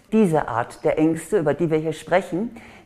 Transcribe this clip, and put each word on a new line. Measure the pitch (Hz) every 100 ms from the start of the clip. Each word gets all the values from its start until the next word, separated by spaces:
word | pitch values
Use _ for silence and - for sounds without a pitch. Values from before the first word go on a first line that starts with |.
| -
diese | 220 208 156 -
Art | 113 120 -
der | 160 -
Ängste, | 156 165 - 214
über | 151 143
die | 170
wir | 156
hier | 160
sprechen, | 156 - 175 190 165 233 - - -